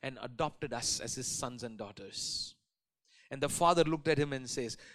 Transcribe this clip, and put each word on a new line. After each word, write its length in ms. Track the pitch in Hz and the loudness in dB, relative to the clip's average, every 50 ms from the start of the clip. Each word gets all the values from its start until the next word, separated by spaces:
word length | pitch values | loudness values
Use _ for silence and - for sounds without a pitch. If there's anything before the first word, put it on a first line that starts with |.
| - | -10
and 160 | 135 131 117 | -10 -8 -8
adopted 500 | 113 123 123 113 160 151 - - - 143 | -10 -10 -4 -2 -2 -2 -2 -4 -6 -6
us 280 | 120 120 123 - - - | -4 -4 -2 -2 -2 -2
as 160 | - 117 - | -4 -6 -6
his 100 | - 120 | -6 -6
sons 380 | - - - 143 123 123 120 117 | -6 -4 -4 -4 -6 -6 -6 -8
and 160 | 117 110 104 | -10 -8 -10
daughters. 760 | 110 101 104 - 101 92 - - - - - 101 - - - _ _ _ _ _ _ _ _ _ _ _ _ _ _ _ | -12 -12 -12 -14 -14 -12 -10 -8 -6 -6 -6 -6 -8 -8 -12 _ _ _ _ _ _ _ _ _ _ _ _ _ _ _
And 100 | 139 139 | -2 0
the 80 | 143 143 | 0 0
father 340 | - - 170 170 175 170 160 | 2 6 6 8 8 8 6
looked 240 | 151 160 156 143 160 | 6 4 2 2 2
at 100 | 156 143 | 4 4
him 160 | 147 143 139 | 4 2 0
and 160 | 131 127 120 | -4 -4 -4
says, 280 | - - 123 113 - - - - - | -4 -4 -4 -4 -6 -10 -14 -20 -20